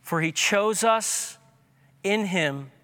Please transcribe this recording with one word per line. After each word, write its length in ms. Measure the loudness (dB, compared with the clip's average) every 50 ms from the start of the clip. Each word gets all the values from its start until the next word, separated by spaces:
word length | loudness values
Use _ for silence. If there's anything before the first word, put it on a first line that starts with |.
For 180 | _ -2 -2 0
he 100 | 0 0
chose 540 | -2 0 0 2 2 2 2 2 0 2 2
us 540 | 2 2 2 0 -2 -4 -4 -6 -8 -12 -18 _ _ _ _ _ _ _ _ _ _ _ _
in 240 | -2 0 0 0 0
him 440 | 0 0 0 0 0 -2 -6 -12 -14 _ _